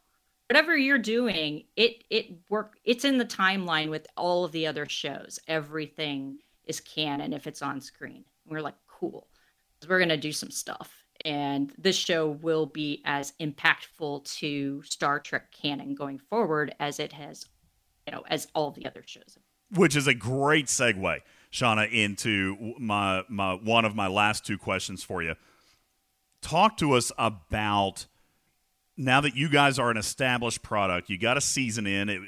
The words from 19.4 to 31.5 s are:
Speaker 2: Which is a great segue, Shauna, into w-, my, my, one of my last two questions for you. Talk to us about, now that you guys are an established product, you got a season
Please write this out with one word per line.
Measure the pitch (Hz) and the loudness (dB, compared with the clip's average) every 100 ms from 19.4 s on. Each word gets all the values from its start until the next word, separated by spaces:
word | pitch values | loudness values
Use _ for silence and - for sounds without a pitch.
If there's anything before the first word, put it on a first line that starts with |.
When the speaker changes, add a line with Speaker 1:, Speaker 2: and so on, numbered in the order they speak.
| _ _ - 170 | _ _ -4 4
Speaker 2:
Which | 156 143 | 6 6
is | 139 | 4
a | |
great | 123 101 131 139 156 127 | 2 0 0 4 4 2
segue, | - 120 95 90 73 _ _ - | 2 2 2 0 -2 _ _ -10
Shauna, | - 123 107 107 | 0 2 4 2
into | 113 104 98 120 101 95 98 | 2 2 0 0 2 2 -2
w-, | 110 117 | -8 -6
my, | 113 101 98 92 92 | -2 0 2 0 -2
my, | 101 95 92 | -2 -2 -2
one | 110 113 | 2 4
of | 110 107 | 4 2
my | 95 | 0
last | 98 104 107 - | 4 4 2 -4
two | 101 | -6
questions | - 92 - 92 | -2 -2 -4 -10
for | - 92 | -8 -6
you. | 82 80 _ _ _ _ _ _ _ _ _ - | -4 -6 _ _ _ _ _ _ _ _ _ -14
Talk | - 160 214 - | -2 4 4 4
to | 151 | 4
us | 123 - - | 4 2 0
about, | 113 107 - 107 107 101 98 - - _ _ _ _ _ _ _ _ - | -2 -2 -6 -2 0 2 0 -4 -16 _ _ _ _ _ _ _ _ -4
now | 131 131 | 4 4
that | 147 135 | 4 0
you | 156 | 4
guys | 143 143 127 | 6 6 4
are | 120 | 2
an | 113 | 0
established | 101 - 135 123 117 - | -2 -2 0 0 -2 -4
product, | - 107 95 90 - | -2 0 2 0 -2
you | 92 | -2
got | 113 135 | 0 2
a | |
season | - | 0